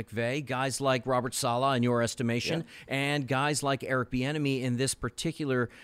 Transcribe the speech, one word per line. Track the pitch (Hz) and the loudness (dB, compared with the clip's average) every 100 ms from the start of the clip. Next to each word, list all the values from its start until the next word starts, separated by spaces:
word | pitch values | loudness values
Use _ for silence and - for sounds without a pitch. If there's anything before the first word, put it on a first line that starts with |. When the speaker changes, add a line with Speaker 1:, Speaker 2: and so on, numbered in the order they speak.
Speaker 1:
McVay, | 110 104 117 139 | -4 -2 -2 -2
guys | 135 127 135 120 | -2 -2 -2 0
like | 135 131 | 2 2
Robert | 120 127 123 | 2 0 0
Saleh, | - 127 120 135 131 | -2 0 2 2 4
in | |
your | 120 120 | 4 4
estimation, | 117 - 117 120 127 160 165 - - | 2 0 0 0 0 -2 -4 -12 -6
Speaker 2:
Yeah. | |
Speaker 1:
and | 135 139 147 127 | -2 0 0 0
guys | 131 143 143 | 0 2 0
like | 143 135 | 0 0
Eric | - 131 120 | 0 -2 0
Bieniemy | 127 127 156 143 131 | 0 0 0 0 0
in | 127 120 | 0 0
this | 135 | 0
particular, | - 123 - 170 156 147 127 120 - | -2 -6 -4 -4 -2 0 0 0 -4